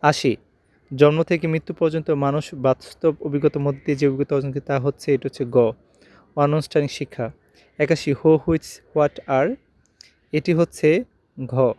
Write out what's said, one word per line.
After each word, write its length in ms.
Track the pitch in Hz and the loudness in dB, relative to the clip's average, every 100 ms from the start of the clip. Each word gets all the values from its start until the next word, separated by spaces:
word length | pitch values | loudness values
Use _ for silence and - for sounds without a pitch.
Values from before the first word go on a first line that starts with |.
| 151 | 2
আশি, 220 | 151 139 107 _ _ _ _ _ 131 | 2 -2 -2 _ _ _ _ _ 4
জন্ম 180 | 147 156 165 | 4 4 0
থেকে 140 | 170 165 | -2 -2
মৃত্যু 200 | 160 - 170 | -4 -6 -2
পর্যন্ত 280 | 160 160 156 147 139 | -2 -2 -2 -2 0
মানুষ 180 | 147 151 147 131 | -2 -6 -2 0
বাস্তব 460 | 127 - - 160 147 156 | 0 -4 -2 -2 -2 -4
অভিজ্ঞতার 360 | 143 147 143 143 | 0 0 0 -4
মধ্যে 160 | 139 - | -4 -4
দিয়ে 120 | 139 | 0
যে 40 | 143 | 0
অভিজ্ঞতা 240 | 135 143 143 | 0 -2 -2
অর্জন 140 | 139 | -4
করে, 120 | 131 - | -8 -4
তা 60 | 139 | -2
হচ্ছে, 240 | 135 - - | -2 -4 -2
এটা 100 | 135 135 | -2 -2
হচ্ছে 160 | - 123 123 | -8 0 2
গ, 20 | 113 110 _ _ _ _ _ - | 2 -2 _ _ _ _ _ -2
অনানুষ্ঠানিক 520 | 147 156 143 156 147 - | 0 0 -2 -2 -2 -6
শিক্ষা। 280 | 139 - 117 - _ _ _ - | -12 -8 -10 -10 _ _ _ -4
একাশি, 260 | 151 160 - 139 | 0 0 0 0
who, 120 | 160 156 - | 4 2 2
which, 200 | 160 - - _ 156 | -4 -4 -20 _ 0
what, 180 | 147 - - 135 | 0 -2 -2 0
are, 120 | 156 262 _ _ _ _ - _ _ 151 | 0 -4 _ _ _ _ -20 _ _ -4
এটি 140 | 165 165 | 0 0
হচ্ছে 280 | 170 - 156 175 254 _ _ - 131 | 0 0 2 2 -2 _ _ -14 -6
ঘ 20 | 127 127 | 0 0